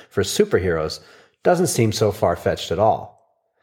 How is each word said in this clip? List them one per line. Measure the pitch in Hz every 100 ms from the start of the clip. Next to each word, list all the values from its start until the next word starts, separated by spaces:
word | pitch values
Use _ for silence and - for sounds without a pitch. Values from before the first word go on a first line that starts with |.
| -
for | -
superheroes | 92 - 107 107 92 82 78 - - - _ _
doesn't | - 175 185
seem | - 110
so | - 107
far-fetched | 101 95 85 - 80 -
at | 85
all. | 110 76 - - _ _ _ _